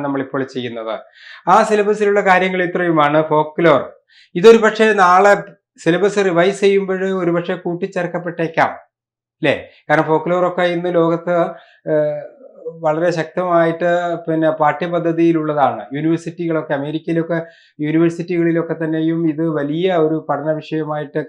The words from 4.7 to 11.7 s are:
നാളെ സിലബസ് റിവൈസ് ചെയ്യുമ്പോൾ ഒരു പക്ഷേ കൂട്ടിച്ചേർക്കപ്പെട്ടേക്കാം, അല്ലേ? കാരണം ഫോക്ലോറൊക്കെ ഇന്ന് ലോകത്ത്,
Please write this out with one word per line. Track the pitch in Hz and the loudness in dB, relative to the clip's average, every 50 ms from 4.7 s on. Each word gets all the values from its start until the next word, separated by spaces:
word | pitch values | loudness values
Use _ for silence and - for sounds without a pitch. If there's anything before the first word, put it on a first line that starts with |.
| 214 214 220 220 208 202 185 | 2 2 2 2 4 4 4
നാളെ | 175 180 190 202 202 202 - - - - _ _ _ _ - - | 6 6 6 6 6 4 4 2 -6 -18 _ _ _ _ -4 0
സിലബസ് | 165 170 175 196 202 202 208 196 190 | 0 2 2 2 0 0 0 0 2
റിവൈസ് | 165 170 175 196 190 - 202 | 2 2 2 2 0 2 2
ചെയ്യുമ്പോൾ | 196 196 196 196 185 190 185 190 190 190 190 175 | 2 2 2 0 -2 -4 -4 -4 -4 -2 -2 -2
ഒരു | 170 170 | 0 0
പക്ഷേ | 175 170 190 185 180 - | -2 -2 -4 -6 -6 -6
കൂട്ടിച്ചേർക്കപ്പെട്ടേക്കാം, | 180 170 175 196 185 - 185 170 170 175 170 170 175 165 - 165 160 - 156 131 110 - - - _ _ _ _ _ _ _ _ _ _ _ | -6 -6 -6 -6 -6 -6 -6 -6 -4 -6 -8 -8 -8 -6 -6 -6 -2 2 2 2 2 0 -6 -14 _ _ _ _ _ _ _ _ _ _ _
അല്ലേ? | 156 143 113 92 - - - _ _ - | 0 0 0 0 -4 -12 -20 _ _ 0
കാരണം | 151 156 151 151 | 0 2 2 2
ഫോക്ലോറൊക്കെ | 160 151 156 165 175 180 180 175 175 180 180 175 170 | 0 0 0 0 0 0 0 0 0 0 0 0 0
ഇന്ന് | 170 175 180 175 170 | -2 -4 0 0 2
ലോകത്ത്, | 165 165 170 165 170 175 175 170 175 185 185 - - _ | 2 2 0 -2 -2 -2 0 0 0 -2 -4 -10 -20 _